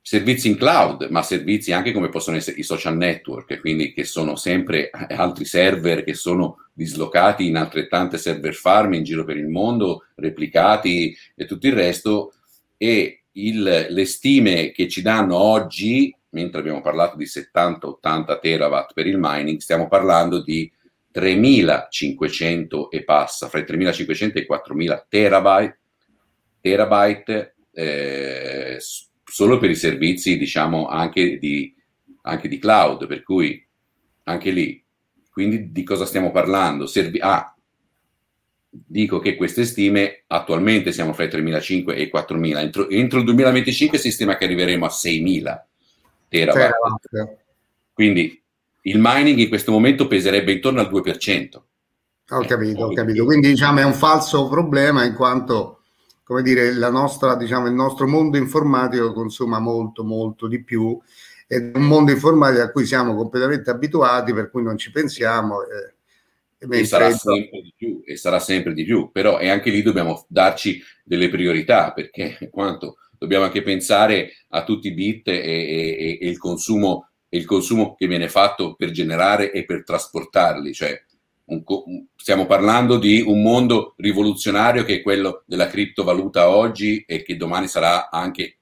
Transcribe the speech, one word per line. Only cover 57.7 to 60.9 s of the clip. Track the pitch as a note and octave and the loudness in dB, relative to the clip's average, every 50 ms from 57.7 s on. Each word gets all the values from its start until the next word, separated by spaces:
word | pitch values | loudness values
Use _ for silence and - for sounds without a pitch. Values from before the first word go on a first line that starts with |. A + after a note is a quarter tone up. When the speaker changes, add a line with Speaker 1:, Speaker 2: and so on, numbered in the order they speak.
| B2 | 0
Speaker 2:
nostro | B2+ C3+ C3+ C3 - C#3 | 0 0 -2 0 -2 0
mondo | C3+ D3 D#3+ D#3 D3+ C#3+ | 2 2 2 2 4 2
informatico | C#3+ B2+ C3 D3+ D#3 D3 D3 C3+ B2+ B2+ B2 A#2+ B2 A#2 A2+ G#2+ | 0 0 2 0 0 2 2 2 2 2 0 0 0 0 0 -2
consuma | A2+ A2+ G#2+ A2 - C3 A#2 A2 | -4 -8 -8 -6 -6 -4 -2 -2
molto, | A2 A2+ A#2 A#2 A2+ A2 G#2+ A2 - A2 | -2 -2 -2 -2 -2 -4 -6 -8 -10 -8
molto | G#2+ A2 A2 A2+ A2 G#2+ _ A#2 | -6 -4 -4 -4 -6 -6 _ -6
di | A2+ A#2 A#2+ B2+ | -6 -6 -6 -6
più, | - A#2+ A2+ A2 A2+ | -4 -2 -2 0 -2